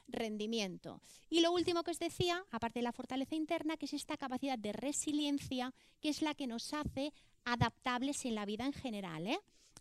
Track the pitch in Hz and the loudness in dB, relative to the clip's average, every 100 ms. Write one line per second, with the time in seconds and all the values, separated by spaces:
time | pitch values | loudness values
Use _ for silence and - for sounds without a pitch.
0 | - - - 214 214 226 196 170 156 92 | -8 -4 -2 -2 0 0 0 -2 -10 -12
1 | - - - 320 339 349 339 339 339 330 | -14 -20 2 6 6 6 4 2 2 0
2 | 339 - 359 349 381 226 233 247 240 233 | -2 2 2 2 -2 -4 -2 0 -2 -2
3 | 254 262 269 320 311 330 311 320 285 294 | -4 -4 -2 -2 0 0 0 -2 -4 -4
4 | - 302 277 247 277 254 208 208 247 285 | -4 -6 -4 -2 0 0 -2 -2 -2 0
5 | - 294 294 285 - 254 247 - - _ | 0 2 2 2 0 -2 -2 -4 -16 _
6 | 302 285 311 285 269 226 - 302 294 - | -2 2 0 0 -2 -4 -4 -2 -2 -2
7 | 294 - - _ - 240 233 - 262 247 | -4 -4 -18 _ -2 2 2 2 0 2
8 | 269 285 254 214 202 214 262 277 262 208 | 2 0 -2 -2 -2 -2 -2 -2 -4 -4
9 | 190 156 175 339 - - - - | -4 -4 -2 -2 -4 -18 -20 -4